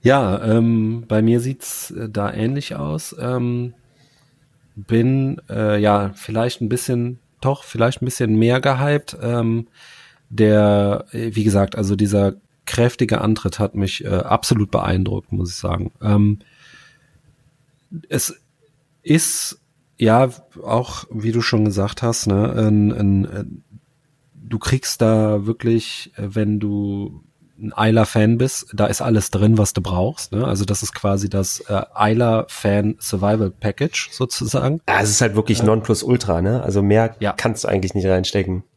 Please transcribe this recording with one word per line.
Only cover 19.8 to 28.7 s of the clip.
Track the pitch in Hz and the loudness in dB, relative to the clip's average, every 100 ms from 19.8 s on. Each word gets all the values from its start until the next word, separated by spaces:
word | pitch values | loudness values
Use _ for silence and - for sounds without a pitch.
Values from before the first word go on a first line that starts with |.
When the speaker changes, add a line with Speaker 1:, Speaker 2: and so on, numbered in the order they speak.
| _ _ | _ _
Speaker 1:
ja, | 113 117 131 - _ - | 4 4 2 -2 _ -16
auch, | - 113 123 - - | -4 -4 -4 -12 -12
wie | 110 110 | -6 -2
du | 113 | -2
schon | 113 110 | 0 2
gesagt | 107 98 101 - | 2 0 -4 -2
hast, | 117 113 104 | -4 -2 0
ne, | 98 117 | 2 2
ein, | 117 110 104 104 | 2 2 4 2
ein, | - 101 98 95 | 2 2 2 0
äh, | - - - _ 107 _ _ _ _ _ | -6 -12 -14 _ -20 _ _ _ _ _
du | - 113 113 | -20 -10 -6
kriegst | - 131 - - | -2 -2 -4 0
da | 110 110 107 104 101 | 2 2 2 0 -2
wirklich, | 113 113 113 - - - - | -4 0 0 -2 -14 -16 -12
äh, | 101 | -6
wenn | 107 104 104 | -2 -2 0
du | 104 101 101 101 101 - _ _ _ _ | -2 -4 -4 -6 -8 -14 _ _ _ _
ein | 107 | -12
Ayla-Fan | - 110 113 107 113 107 117 | 0 4 4 4 4 4 4
bist, | 131 - - | 0 -2 -8